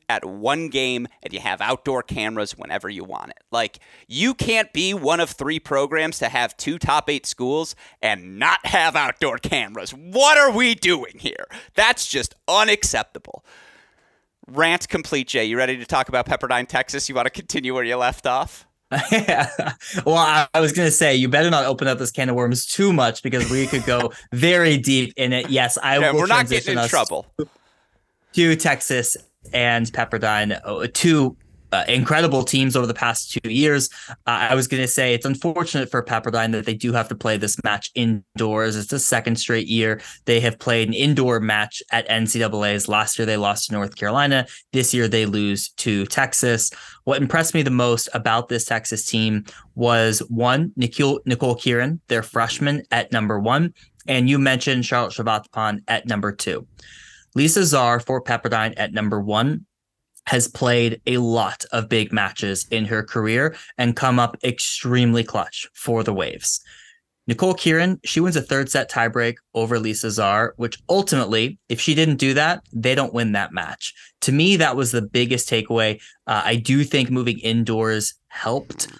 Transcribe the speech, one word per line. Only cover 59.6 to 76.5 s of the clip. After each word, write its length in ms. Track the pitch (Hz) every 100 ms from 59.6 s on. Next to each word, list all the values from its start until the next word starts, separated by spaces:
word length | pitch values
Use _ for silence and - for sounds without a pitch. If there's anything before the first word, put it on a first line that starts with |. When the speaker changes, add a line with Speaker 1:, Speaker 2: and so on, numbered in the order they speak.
| - _ _ _ _ - -
Speaker 2:
has 180 | 127 120
played 540 | - 127 123 117 110 -
a 80 | 123
lot 480 | 117 113 95 - -
of 160 | 120 110
big 240 | 113 107
matches 520 | 107 95 - 101 95 -
in 140 | 113
her 180 | 104 110
career 540 | 107 117 107 117 151 - - -
and 200 | 120 117
come 240 | 131 123
up 160 | 117 -
extremely 800 | 127 - - - 123 123 120 117
clutch 440 | 113 104 - - -
for 320 | - - 113
the 80 | 110
Waves. 500 | 95 82 - - - - - - _ _ _ -
Nicole 280 | 117 190
Kieran, 440 | 180 170 160 175 185
she 160 | - 160
wins 160 | 170 160
a 60 |
third 260 | 123 135 127
set 220 | 139 123
tiebreak 460 | - 117 120 117 120 _
over 260 | 113 113 120
Lisa 300 | 110 107 113
Czar, 440 | 104 101 104 113 -
which 220 | 117 - -
ultimately, 680 | 185 196 139 104 110 120 202 -
if 120 | 117
she 140 | -
didn't 220 | 151 160 139
do 180 | 135
that, 280 | 135 156 175 -
they 220 | 117 117
don't 200 | 131 135
win 180 | 120 113
that 200 | 101 98
match. 420 | 90 80 - - - - -
To 120 | -
me, 240 | 139 175 185
that 200 | 156 127
was 160 | 123
the 100 | 120
biggest 460 | 104 120 120 123 -
takeaway. 520 | 113 107 117 110 104 - - -
Uh, 160 | 107
I 120 | 104